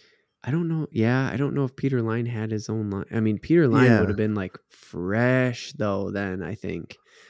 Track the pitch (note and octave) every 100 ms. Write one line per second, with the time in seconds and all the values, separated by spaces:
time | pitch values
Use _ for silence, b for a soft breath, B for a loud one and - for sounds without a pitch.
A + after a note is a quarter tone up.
0 | b b b _ - D#3 E3 D#3+ D3 C#3+
1 | A2 B2+ C3+ A2+ C#3 C3+ C3+ - C3+ C3
2 | A2+ A2+ A#2 A2+ A2 G#2+ - A2 G#2 G2
3 | - A2+ A2 G#2+ - E3 D3 A2+ B2+ A2+
4 | F#2 G2+ G#2+ G#2 F#2 - _ - - F2
5 | F2+ G#2+ B2 B2+ B2+ A#2+ - - G#2+ G2
6 | G2 G2 G2+ F#2 E2 G#2+ F#2+ E2+ D2+ -
7 | b b b